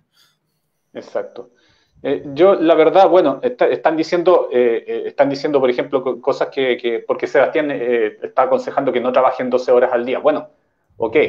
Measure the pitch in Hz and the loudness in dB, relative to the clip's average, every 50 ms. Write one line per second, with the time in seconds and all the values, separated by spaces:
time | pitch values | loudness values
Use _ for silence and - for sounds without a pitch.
0 | _ _ _ _ _ _ _ _ _ _ _ _ _ _ _ _ _ _ _ - | _ _ _ _ _ _ _ _ _ _ _ _ _ _ _ _ _ _ _ -18
1 | - - _ 113 98 98 - - - _ _ _ _ _ _ _ _ _ _ _ | -18 -10 _ -8 -8 -8 -14 -20 -20 _ _ _ _ _ _ _ _ _ _ _
2 | - 131 143 - 143 147 139 139 170 196 202 - 165 160 165 156 156 160 151 180 | -6 -6 -6 -6 -6 -12 -2 2 4 4 4 4 4 2 4 4 4 4 6 6
3 | 196 175 160 185 175 143 131 - - 127 123 - 175 131 127 123 - 160 160 156 | 4 6 6 4 4 2 0 -2 -4 -6 -2 0 0 0 0 0 0 -2 0 0
4 | 160 - - 175 170 175 180 156 - - - 123 123 120 117 110 - - 113 117 | -4 -2 -2 0 2 4 4 2 2 0 0 0 2 2 0 -2 -4 -6 -8 -6
5 | - - - - 139 139 139 135 - - 151 139 131 127 123 123 147 139 - 135 | -6 -8 -2 0 0 0 0 -4 -4 -2 0 0 0 0 0 -2 -4 -4 -4 -4
6 | 127 131 127 120 - - 131 - 160 - - - 135 131 120 123 - 120 117 113 | -4 -4 -6 -4 -4 -4 -2 -2 -4 -6 -4 -4 -2 -2 -2 -2 -2 -4 -4 -4
7 | - - - 120 - - - 156 131 - - 160 151 147 143 120 120 120 123 117 | -4 -6 -6 -4 -4 -2 2 2 2 2 0 -2 -2 -2 -4 -4 -2 -2 0 0
8 | 113 107 104 - - 120 - - 135 - 175 - - - - - 139 131 120 123 | 0 -2 -4 -8 -14 -8 -2 -2 0 0 0 -2 -2 -4 -4 -4 -2 -2 -2 -2
9 | 117 127 127 131 127 123 - - 127 127 123 127 123 - 127 123 127 123 123 120 | -2 0 0 2 2 2 0 -2 -6 -2 -2 -2 0 2 2 2 4 2 0 -2
10 | 120 127 123 - - 143 151 120 - - _ _ _ _ _ _ _ _ _ _ | -2 -2 -6 -2 0 -2 -2 -2 -6 -12 _ _ _ _ _ _ _ _ _ _
11 | 110 113 110 151 131 | -8 -2 0 0 0